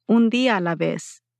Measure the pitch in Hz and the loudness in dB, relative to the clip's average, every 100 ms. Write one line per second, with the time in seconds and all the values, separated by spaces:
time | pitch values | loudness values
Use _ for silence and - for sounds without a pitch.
0 | - 233 233 240 254 202 175 160 165 165 | 0 2 2 2 0 0 -2 -4 -4 -6
1 | - - _ | -10 -20 _